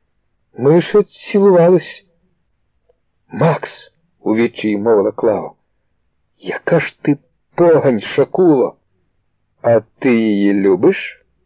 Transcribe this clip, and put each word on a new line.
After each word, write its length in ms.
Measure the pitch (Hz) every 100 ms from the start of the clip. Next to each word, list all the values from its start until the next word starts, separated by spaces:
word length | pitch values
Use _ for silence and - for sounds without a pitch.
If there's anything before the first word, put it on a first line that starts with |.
| _ _ _ _ _ -
«Ми 120 | 131
лише 320 | 170 165 208
цілувались». 1040 | 202 - - 202 202 180 170 185 - - _ _ _ _ _ _ _ _ _ _ _ _ _
«Макс», 420 | - 160 151 - - - _ _ _
у 160 | - 110
відчаї 400 | 117 - 107 104
мовила 360 | 110 107 101
Клава, 400 | - 117 101 - - _ _ _ _ _ _ _ _
«яка 420 | 180 - - 165
ж 180 | - -
ти 160 | - 147 _ _ _
погань, 460 | - 175 156 143 113
Шакуло!» 760 | - - 135 - 180 139 - - _ _ _ _ _ _ _ _
«А 180 | 120 117
ти 340 | - _ 135
її 380 | 117 110 101 101
любиш?» 720 | 101 98 95 139 196 - - _ _